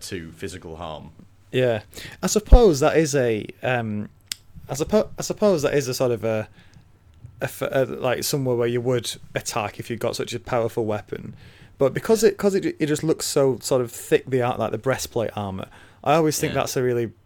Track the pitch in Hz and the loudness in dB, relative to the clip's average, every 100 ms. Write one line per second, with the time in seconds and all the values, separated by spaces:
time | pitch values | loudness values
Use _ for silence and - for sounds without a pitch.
0 | - 95 80 80 95 87 87 80 85 76 | -12 -10 -10 -12 -12 -10 -12 -10 -10 -10
1 | 80 - - - - 123 127 110 - - | -14 -20 -20 -20 -6 0 2 0 -4 -14
2 | - - 180 208 - 240 226 143 147 120 | -16 -6 0 0 4 6 6 6 4 4
3 | 160 139 123 110 - - 120 123 113 104 | 2 2 0 0 -6 -6 -2 -2 -2 -6
4 | 104 - _ - - - - 139 156 214 | -8 -14 _ -16 -14 -18 -8 -4 0 2
5 | - - - - 208 175 135 143 127 123 | 0 -4 -8 0 2 4 2 2 0 0
6 | 131 117 110 110 107 - - - - - | 0 0 0 -2 -4 -12 -20 -20 -20 -20
7 | - - - - 135 - 135 135 131 - | -20 -20 -20 -8 -6 -4 -2 0 0 0
8 | 127 117 - 147 131 120 120 120 120 123 | -2 0 0 0 0 2 2 0 0 0
9 | - - - - - - 104 - - 113 | -2 -8 -8 -6 -4 -2 -4 -6 -8 -4
10 | 117 - 117 120 - 123 113 - 107 104 | -2 -2 -6 -8 -2 0 0 0 -2 -2
11 | - - - - - - - - 135 - | -6 -10 -10 -14 -20 -20 -14 0 0 2
12 | - 220 220 - 202 196 160 - 156 151 | 2 4 4 4 2 2 0 -2 0 0
13 | 160 156 - - 135 117 - 131 120 - | 0 0 0 2 2 2 0 0 0 -6
14 | - 156 - 127 120 123 110 110 131 123 | 2 2 2 0 0 0 -2 -2 -2 -2
15 | - 120 107 - 101 95 - - - - | -2 -2 -2 -2 -6 -6 -10 -14 -20 -4
16 | - 156 156 143 156 135 - 139 123 120 | 2 4 4 2 0 0 -2 0 0 0
17 | 113 - | -2 -6